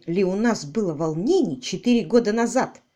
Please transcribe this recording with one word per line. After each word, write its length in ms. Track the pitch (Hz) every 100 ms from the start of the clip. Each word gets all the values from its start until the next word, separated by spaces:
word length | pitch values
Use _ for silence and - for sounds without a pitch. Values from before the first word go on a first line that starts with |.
| -
ли 180 | 175
у 120 | 185 196
нас 280 | 233 214
было 300 | 143 226 196
волнений 680 | 147 160 156 220 370 214 131
четыре 460 | - 190 247 240 160
года 280 | 233 220
назад?" 500 | 226 233 254 196 - _